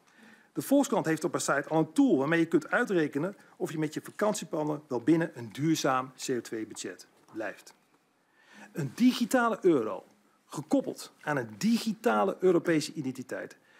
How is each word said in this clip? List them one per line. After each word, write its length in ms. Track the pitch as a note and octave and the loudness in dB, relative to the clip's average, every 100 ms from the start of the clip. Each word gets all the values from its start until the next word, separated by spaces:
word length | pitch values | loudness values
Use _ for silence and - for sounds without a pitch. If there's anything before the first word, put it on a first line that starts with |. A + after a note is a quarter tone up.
| _ _ - - _ | _ _ -20 -20 _
De 80 | - | -10
Volkskrant 440 | - C#4+ C4 G3 D#3+ | 2 2 4 0 0
heeft 180 | D#3 | -2
op 80 | E3+ | -2
haar 100 | C#3 | -2
site 280 | - C#3+ - | -2 -2 0
al 100 | D#3+ | 0
een 140 | D#3 | 2
tool 240 | - C4+ C#3+ | 2 4 4
waarmee 220 | C#3+ E3 | 4 2
je 80 | E3 | 2
kunt 240 | - - | 2 2
uitrekenen 680 | G3 B3 F3+ D3 C#3+ F3+ - - - | 0 2 0 0 -2 -4 -6 -20 -10
of 140 | D#3 | -6
je 60 | D#3 | -4
met 160 | D#3 | -4
je 80 | D3+ | -6
vakantieplannen 800 | - - G#3 G3+ F3 E3 D3+ D3 - | -12 -2 -2 -2 -6 -4 -4 -6 -6
wel 140 | A#2+ | -2
binnen 300 | A#2 E3 E3+ C3+ | 4 4 2 -6
een 140 | A#2 | -12
duurzaam 600 | B2+ D#3 D3+ D3 B2+ C3 - - | -2 0 2 2 0 -2 -10 -6
C 40 | |
O 120 | B2 | -4
twee 260 | - A2+ G#2+ | -4 -8 -8
budget 400 | G#2+ G2+ F2+ - _ _ | -10 -12 -14 -20 _ _
blijft. 420 | G#2+ G#2 F2+ - - _ _ _ _ _ _ _ - - | -10 -10 -12 -20 -20 _ _ _ _ _ _ _ -20 -14
Een 200 | - C3+ - | -8 -8 2
digitale 640 | B3 A#3+ A#3+ B3+ A#3 G#3+ | 2 2 0 2 2 4
euro, 440 | F#3 C#3+ G#2+ F#2 - _ _ _ _ | 4 4 2 -6 -12 _ _ _ _
gekoppeld 680 | D#3 - C#4 - - - _ | -14 0 0 0 -10 -16 _
aan 160 | D3+ D3 | -4 -4
een 180 | A2+ G#2 | -4 -2
digitale 800 | G#3+ A#3 A3+ F#3+ A#3 G#3+ G3 - | 0 2 0 -2 0 2 0 2
Europese 540 | F#3 E3+ F3 D#3 - | 2 4 2 0 -2
identiteit, 640 | E3 C3 B2+ B2 G2 G2+ - _ | -6 -8 -8 -10 -10 -12 -16 _